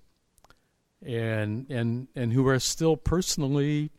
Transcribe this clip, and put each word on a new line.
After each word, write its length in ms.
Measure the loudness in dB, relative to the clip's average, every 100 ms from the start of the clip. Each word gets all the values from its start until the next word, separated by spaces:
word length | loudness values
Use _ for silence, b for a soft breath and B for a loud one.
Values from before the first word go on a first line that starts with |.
| _ _ _ _ _ b b b _ _ -8
and, 640 | -4 -2 -2 -2 -4 -6
and, 380 | -2 -2 -2 -6 -4
and 180 | 0
who 140 | 2 4
are 100 | 2
still 380 | 0 0 2 2
personally 960 | 0 0 0 -2 0 2 2 0 -4